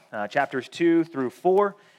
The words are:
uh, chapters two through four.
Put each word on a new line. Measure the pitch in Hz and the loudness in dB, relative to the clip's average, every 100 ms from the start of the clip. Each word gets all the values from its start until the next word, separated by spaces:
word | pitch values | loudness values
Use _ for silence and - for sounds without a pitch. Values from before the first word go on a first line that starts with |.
| _ | _
uh, | 110 104 | -10 -4
chapters | 143 139 135 120 | -2 -2 -4 -8
two | - 170 165 | -2 2 2
through | 165 135 127 | 0 -4 -6
four. | - 180 190 202 190 _ | -2 2 2 2 -4 _